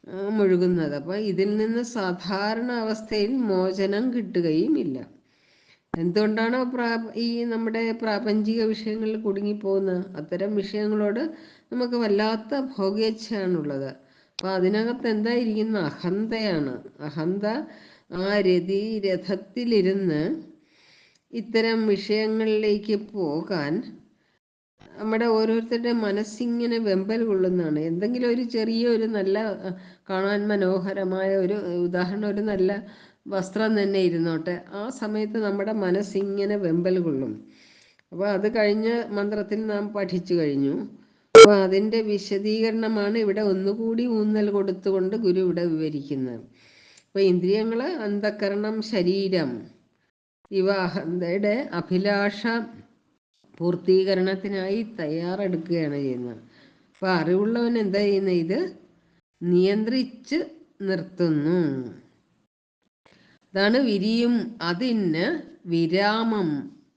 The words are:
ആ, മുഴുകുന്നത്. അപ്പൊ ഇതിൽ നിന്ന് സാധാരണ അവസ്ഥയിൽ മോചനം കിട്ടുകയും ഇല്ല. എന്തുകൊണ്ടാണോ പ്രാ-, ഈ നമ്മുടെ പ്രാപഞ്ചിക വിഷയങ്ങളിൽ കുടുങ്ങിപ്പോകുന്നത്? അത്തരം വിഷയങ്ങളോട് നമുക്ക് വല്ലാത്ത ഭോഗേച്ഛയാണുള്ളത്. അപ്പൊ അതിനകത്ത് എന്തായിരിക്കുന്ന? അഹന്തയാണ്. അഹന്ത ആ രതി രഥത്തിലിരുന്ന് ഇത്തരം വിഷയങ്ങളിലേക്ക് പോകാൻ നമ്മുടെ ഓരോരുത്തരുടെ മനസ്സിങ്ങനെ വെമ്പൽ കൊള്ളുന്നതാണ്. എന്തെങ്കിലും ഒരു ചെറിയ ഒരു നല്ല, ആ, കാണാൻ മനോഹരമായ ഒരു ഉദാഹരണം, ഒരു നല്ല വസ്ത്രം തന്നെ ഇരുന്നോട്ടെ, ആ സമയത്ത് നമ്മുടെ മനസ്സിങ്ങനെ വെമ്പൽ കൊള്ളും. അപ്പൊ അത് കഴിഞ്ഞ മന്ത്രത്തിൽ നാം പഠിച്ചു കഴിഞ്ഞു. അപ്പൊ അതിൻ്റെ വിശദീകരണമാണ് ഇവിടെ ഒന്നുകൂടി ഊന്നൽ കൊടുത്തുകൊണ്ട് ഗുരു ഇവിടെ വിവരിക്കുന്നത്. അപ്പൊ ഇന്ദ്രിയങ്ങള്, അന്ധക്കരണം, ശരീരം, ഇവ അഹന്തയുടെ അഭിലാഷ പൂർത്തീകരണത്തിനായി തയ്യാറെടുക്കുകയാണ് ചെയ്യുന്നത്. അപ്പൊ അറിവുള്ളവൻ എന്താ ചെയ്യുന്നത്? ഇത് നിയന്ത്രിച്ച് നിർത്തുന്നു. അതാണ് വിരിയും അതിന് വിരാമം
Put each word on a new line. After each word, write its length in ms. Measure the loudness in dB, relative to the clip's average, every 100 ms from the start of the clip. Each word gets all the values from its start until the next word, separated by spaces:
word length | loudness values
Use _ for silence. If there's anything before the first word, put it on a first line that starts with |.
| -12
ആ, 220 | -8 -2
മുഴുകുന്നത്. 640 | 2 4 6 4 2 0
അപ്പൊ 200 | -4 -6 -4
ഇതിൽ 340 | -2 0 0 2
നിന്ന് 260 | 0 -2
സാധാരണ 880 | -2 -4 -2 -4 -4 -2 -2 -2 -4
അവസ്ഥയിൽ 720 | -4 -4 -6 -4 -2 0 0
മോചനം 680 | 0 0 0 0 0 0 -2
കിട്ടുകയും 720 | -2 -2 0 2 2 2 0
ഇല്ല. 280 | 0 -6 -10 -20 _ _ _ _ _ _ _
എന്തുകൊണ്ടാണോ 720 | -2 0 2 2 2 0 0
പ്രാ-, 520 | -2 -2 -2 -2 -4
ഈ 280 | -4 -2 -2
നമ്മുടെ 480 | -2 -2 -2 -2 -2
പ്രാപഞ്ചിക 720 | -2 -2 -2 0 0 2 0
വിഷയങ്ങളിൽ 580 | 0 -2 -4 -4 -2 -2
കുടുങ്ങിപ്പോകുന്നത്? 920 | -2 -2 -2 -2 0 0 0 -2 -4
അത്തരം 400 | -10 -8 -4 -2
വിഷയങ്ങളോട് 760 | -2 -4 -4 -2 0 0 -2 -4 -8 -20 -20
നമുക്ക് 340 | _ -6 -2
വല്ലാത്ത 720 | 0 2 2 2 -2 -4 -4 -4
ഭോഗേച്ഛയാണുള്ളത്. 1300 | -2 -2 0 -2 -2 -6 -4 0 0 -2 -6 -8 -12 _ _ _ -8
അപ്പൊ 100 | -2
അതിനകത്ത് 580 | 2 2 2 0 -2 -2
എന്തായിരിക്കുന്ന? 720 | 0 0 0 0 0 0 0
അഹന്തയാണ്. 1040 | -2 -2 -2 -2 -2 -2 0 0 -2 -6 -14 -12
അഹന്ത 420 | -10 -4 -2 -2 -2 -4 -8 -16 -20 -20 _
ആ 240 | -6 0 2
രതി 600 | 4 2 2 -2 -2 -2
രഥത്തിലിരുന്ന് 1400 | -2 -2 -2 -6 -6 -6 2 4 4 2 0 0 -2 -4 -8 -20 _ _ _ _ _ _ _
ഇത്തരം 540 | -10 -2 0 2 2 2
വിഷയങ്ങളിലേക്ക് 1200 | 0 0 0 0 0 2 2 2 0 0 -4 -4
പോകാൻ 880 | -4 -2 -2 -2 -4 -2 -4 -4 -18 _ _ _ _ _ _ _ _ -20
നമ്മുടെ 340 | -8 -2 0
ഓരോരുത്തരുടെ 680 | 2 2 2 0 0 -2 0
മനസ്സിങ്ങനെ 840 | 0 0 -2 -4 -6 -4 -2 0 0
വെമ്പൽ 480 | 0 0 0 -2
കൊള്ളുന്നതാണ്. 540 | 0 2 2 2 0 -2
എന്തെങ്കിലും 500 | -2 -2 -2 0 0
ഒരു 140 | 0
ചെറിയ 440 | -2 -2 0 0 2
ഒരു 180 | 2
നല്ല, 540 | 0 0 0 0 -2 -6
ആ, 180 | -8 -10 -14 -20
കാണാൻ 440 | -6 -2 0 0 0
മനോഹരമായ 880 | 2 2 2 -2 -4 -2 0 0
ഒരു 460 | 2 2 -2 -2 -2
ഉദാഹരണം, 480 | 0 0 -2 -2 -2
ഒരു 120 | -2
നല്ല 460 | -2 0 0 0 -8 -20 -20 _ -6
വസ്ത്രം 460 | -6 -4 -2 0
തന്നെ 260 | 2 2 2
ഇരുന്നോട്ടെ, 600 | 2 2 0 -2 -4 -6 -8
ആ 200 | -10 -10
സമയത്ത് 540 | -8 -6 -4 -2 -2
നമ്മുടെ 300 | -2 -2 -2
മനസ്സിങ്ങനെ 840 | -2 0 0 0 -2 -2 -2 0
വെമ്പൽ 440 | 0 0 2 2 2
കൊള്ളും. 480 | 0 -2 -4 -8 -16 -20 -20 -20 _ _ _
അപ്പൊ 160 | -4 -2
അത് 280 | 0 0
കഴിഞ്ഞ 480 | 2 2 2 0 -2 -2
മന്ത്രത്തിൽ 600 | -4 -2 -4 -4 -4 -2
നാം 260 | -4 -4
പഠിച്ചു 400 | -4 -4 -4 0
കഴിഞ്ഞു. 540 | 0 2 0 0 -2 -6 -14 -20 _ _
അപ്പൊ 200 | 12 12
അതിൻ്റെ 460 | 12 4 2 2 -2
വിശദീകരണമാണ് 1160 | -2 -4 -2 -4 -2 0 0 0 -2 0 0 0
ഇവിടെ 240 | 0 0
ഒന്നുകൂടി 680 | 0 0 -2 -2 -2 -2 0
ഊന്നൽ 420 | 0 2 2 0
കൊടുത്തുകൊണ്ട് 640 | 0 -2 -2 -2 0 0
ഗുരു 240 | 0 0 2
ഇവിടെ 260 | 2 0
വിവരിക്കുന്നത്. 760 | -2 -2 -2 -4 -6 -4 -4 -8 -16 _ -20 -20 -20 -20
അപ്പൊ 180 | _ 2
ഇന്ദ്രിയങ്ങള്, 800 | 4 4 2 2 0 -2 -4 -4
അന്ധക്കരണം, 840 | -4 -2 -2 -2 -2 -2 -2 -4
ശരീരം, 840 | -2 0 2 2 0 0 0 -6 -12 -20 _ _ _ _ _ _ _
ഇവ 280 | 0 2 2
അഹന്തയുടെ 880 | 0 -2 -4 -4 -2 0 0 0 -2
അഭിലാഷ 760 | -6 -2 0 0 0 0 -2 -2 -2 -6 -14 -20 _ _ _ _ _ _
പൂർത്തീകരണത്തിനായി 1300 | -4 -2 0 4 4 6 2 2 -2 -4 -4 -2 -2 -4
തയ്യാറെടുക്കുകയാണ് 1040 | -6 -4 -4 -4 -2 -2 -2 -2 -2 0
ചെയ്യുന്നത്. 440 | -2 -4 -4 -6 -12 -18 -20 -20 _ _
അപ്പൊ 200 | _ 0
അറിവുള്ളവൻ 640 | 0 2 2 2 0 0 0
എന്താ 220 | 0 2
ചെയ്യുന്നത്? 380 | 2 2 2 0
ഇത് 220 | 0 -2 -4 -8 -20 _ _ _ _ _
നിയന്ത്രിച്ച് 1000 | 2 4 4 2 0 -2 -4 -10 -6 -4 -4 -12 -20 _
നിർത്തുന്നു. 800 | -4 -4 -6 -2 0 2 2 2 2 -2 -8 -14 -20 _ _ _ _ _ _ _ _ _ _ _ _ _ _
അതാണ് 260 | 2 4 4
വിരിയും 560 | 4 2 2 2 2 2 -2 -4
അതിന് 640 | -4 -2 0 0 0 0 0 -2 -8 -16
വിരാമം 840 | -4 0 2 2 2 2 0 0 -2 -2 -8 -16 _